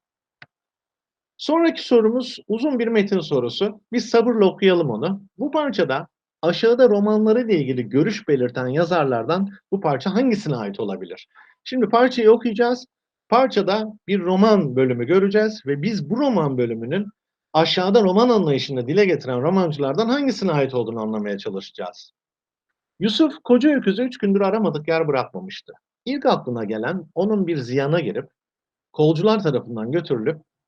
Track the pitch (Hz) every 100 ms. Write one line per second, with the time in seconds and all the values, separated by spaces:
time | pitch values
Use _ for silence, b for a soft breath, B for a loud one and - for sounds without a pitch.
0 | _ _ _ _ - _ _ _ _ _
1 | _ _ _ - - 320 330 - - 240
2 | 220 247 247 - - 226 302 254 226 226
3 | 202 190 151 139 120 - 202 208 _ 233
4 | - 233 226 220 190 - 190 175 151 107
5 | 160 196 - - 285 311 285 196 147 135
6 | 175 _ _ _ 160 170 226 240 247 202
7 | 208 214 220 226 233 180 131 127 107 127
8 | 151 101 - 139 123 131 127 143 170 175
9 | 135 120 117 180 202 B _ 196 160 143
10 | 190 190 262 208 156 123 104 98 104 95
11 | 90 90 - b b b - 254 220 233
12 | 254 254 220 240 240 208 240 247 - _
13 | _ _ - 233 262 214 180 214 220 -
14 | - 196 170 185 220 208 147 123 131 120
15 | 120 185 196 208 214 214 135 143 185 208
16 | 143 226 285 208 147 127 120 113 117 180
17 | 208 - _ _ _ 156 170 - 185 226
18 | 190 190 247 220 160 135 127 131 120 180
19 | 196 147 131 123 147 190 175 135 139 151
20 | 226 277 269 202 190 147 131 127 110 117
21 | 110 110 104 98 107 98 - - 90 -
22 | - _ _ _ _ _ _ _ _ -
23 | 202 220 311 - - 247 294 277 202 196
24 | 254 - 202 196 190 220 185 151 151 160
25 | 156 131 123 92 190 - - - _ _
26 | 240 277 269 165 131 117 104 107 120 185
27 | 156 165 202 208 170 156 120 135 139 170
28 | 190 - - _ _ _ _ _ _ -
29 | 151 160 208 220 160 123 - 117 113 165
30 | 160 123 113 160 _ _